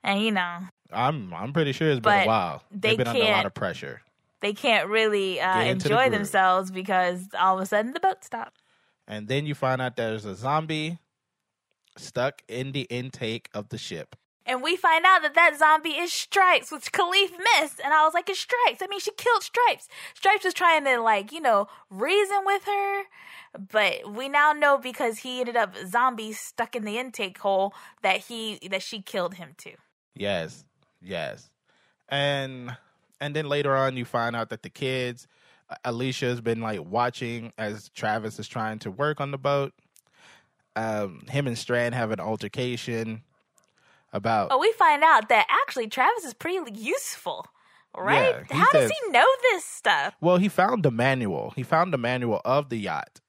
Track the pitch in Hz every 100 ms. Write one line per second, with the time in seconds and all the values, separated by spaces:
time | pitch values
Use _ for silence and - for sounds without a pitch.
0 | - 196 220 202 175 175 185 _ _ 101
1 | 127 151 92 85 110 147 147 131 160 135
2 | 214 202 175 113 87 71 _ 202 214 220
3 | 233 240 220 202 131 - 98 82 69 60
4 | _ _ _ _ 202 208 285 208 170 220
5 | 220 208 190 170 180 185 180 190 - 220
6 | 262 214 202 202 185 185 185 185 190 185
7 | 180 180 190 - 185 190 190 208 220 320
8 | 381 - - 233 233 _ _ _ _ _
9 | _ 107 104 135 151 143 131 127 127 123
10 | 113 110 101 92 127 151 160 156 156 170
11 | _ _ _ _ _ _ _ _ _ -
12 | - - 127 - _ 113 135 139 127 123
13 | 127 - 117 127 - 107 104 107 - 85
14 | - - _ _ - 254 285 349 359 320
15 | 359 370 302 302 339 294 311 311 311 302
16 | 349 - - 392 370 320 - 302 - -
17 | 349 381 392 349 403 403 302 - 277 311
18 | 311 339 349 381 - 494 480 240 370 403
19 | 415 - 480 453 - - 480 285 - -
20 | - - 381 415 381 - 359 320 277 247
21 | 226 208 208 302 285 208 208 - _ 190
22 | 269 403 392 403 392 392 392 403 392 403
23 | 403 - - - - - 196 214 196 -
24 | - 208 269 285 302 294 294 277 254 226
25 | 254 220 262 254 240 233 208 180 185 226
26 | 254 233 220 208 - - 226 247 214 214
27 | 254 226 196 190 202 196 196 - - _
28 | 202 190 - 233 220 208 185 190 - 220
29 | 196 208 175 180 160 - - - _ _
30 | _ - 101 92 80 - _ _ _ _
31 | 90 90 73 52 - _ _ _ _ _
32 | _ 139 143 139 135 127 120 120 _ _
33 | _ _ 147 147 151 143 143 135 135 131
34 | 120 120 117 117 110 110 - - 131 131
35 | 123 120 - _ _ _ _ - 127 117
36 | 131 123 123 120 113 113 117 104 78 107
37 | 123 - 120 117 113 - 110 107 - -
38 | 107 110 110 - - 123 110 110 113 95
39 | 147 151 143 139 139 143 139 _ _ _
40 | _ _ - - _ _ _ - 110 107
41 | 101 78 - 135 139 113 - 120 120 123
42 | 113 107 90 110 104 - 127 120 - 113
43 | 113 110 _ _ _ _ _ _ _ _
44 | _ - 107 226 98 262 381 440 339 294
45 | 311 277 214 226 - - - 269 220 254
46 | 277 466 320 220 320 370 277 208 220 523
47 | - - 185 147 - _ _ _ _ -
48 | 185 220 - - - 139 - 622 - 622
49 | 466 240 359 523 508 370 - - 220 160
50 | 151 - 165 180 196 - 190 240 147 113
51 | 127 131 110 76 57 - 123 160 180 143
52 | 117 127 120 104 - 135 143 117 98 76
53 | - -